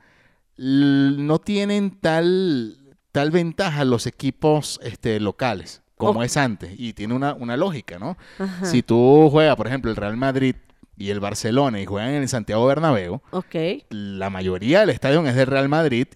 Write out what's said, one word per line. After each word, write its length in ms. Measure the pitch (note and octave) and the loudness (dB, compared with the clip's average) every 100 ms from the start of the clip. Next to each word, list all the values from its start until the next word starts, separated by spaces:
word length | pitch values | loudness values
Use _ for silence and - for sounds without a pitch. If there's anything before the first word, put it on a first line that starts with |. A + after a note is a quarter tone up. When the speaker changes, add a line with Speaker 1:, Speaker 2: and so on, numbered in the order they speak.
| _ _ _ _ _ - | _ _ _ _ _ -8
Speaker 1:
l-, 640 | C3 C#3 C#3+ C#3 C#3 C#3+ | 0 4 4 4 2 2
no 160 | D3 D#3+ | 0 0
tienen 600 | - G3+ G3+ G3+ G3+ F#3 | 0 -2 0 0 -2 -2
tal, 760 | E3+ D#3+ E3+ F#3 F#3 C#3 A2 F2 _ _ _ | 0 2 2 2 0 -2 -4 -10 _ _ _
tal 180 | D3 D3 | -2 0
ventaja 520 | F3 E3+ D#3 G3 D3 | 2 0 -2 -2 0
los 240 | C3+ A#2 B2 | 2 0 -2
equipos, 720 | - C3+ - D#3 D3+ C#3 - | -6 -6 0 2 2 0 -8
este, 360 | B2+ G#2 B2 G#2+ | -12 -6 -4 -2
locales 600 | G#2 - B2+ G2+ E2 - _ - | -2 -2 -2 -4 -8 -20 _ -2
como 200 | A2 G#2+ | 0 0
Speaker 2:
Ok. 60 | A#2+ | 0
Speaker 1:
es 100 | D3+ | 0
antes. 340 | C3+ G2 F2 G2 | 0 -2 -10 -10
Y 160 | A#2+ | -10
tiene 200 | G#2 G#2 | -8 -6
una, 200 | B2 C#3+ | -4 -4
una 240 | A#2 A#2+ A#2+ | -4 -6 -4
lógica, 420 | G3 D3 - F2+ | -2 -4 -10 -12
¿no? 180 | A#2+ F#3 - - | -12 -12 -16 -10
Speaker 2:
Ajá. 280 | F#3+ F3+ F#3 | -10 -6 -2
Speaker 1:
Si 180 | B2+ | 0
tú 440 | - A#2 B2 D3 D#3 | 2 4 8 8 8
juegas, 280 | D3 D#3 B2 | 6 4 2
por 100 | G#2+ | -2
ejemplo, 240 | C3+ A#2 | -4 -4
el 60 | G#2 | -6
Real 180 | G2+ A2+ | -6 -4
Madrid 400 | C3+ C3 C3 B2+ - _ _ - | -2 0 0 -2 -8 _ _ -12
y 140 | G2+ | -8
el 100 | G2+ | -6
Barcelona 600 | G2+ G#2 A2+ A#2+ C#3+ G#2+ | -6 -6 -2 2 2 -2
y 40 | G2 | -6
juegan 260 | G2+ A#2 | -6 -4
en 100 | D3 | -4
el 80 | C3 | -4
Santiago 360 | B2+ G#2 G#2+ B2 | -4 -4 0 2
Bernabéu, 520 | C#3 D#3+ A#2 F2+ A2 - | 2 2 0 -2 -8 -8
Speaker 2:
Ok. 520 | F3+ F3+ F3 D#3+ C4+ - | -10 -8 -6 -6 -6 -10
Speaker 1:
la 400 | G#2+ G2+ G2 F#2+ | -10 -8 -8 -6
mayoría 500 | F#2+ F#2 F#2 G#2+ F3+ | -4 -4 -2 2 4
del 120 | G#3+ | 4
estadio 340 | A2 C3 D3 D#3 | 2 0 2 2
es 80 | B2 | 2
del 120 | B2+ | 2
Real 200 | C3+ C#3 | 2 0
Madrid 400 | D#3 D#3+ A#2+ C3 | 0 0 0 -2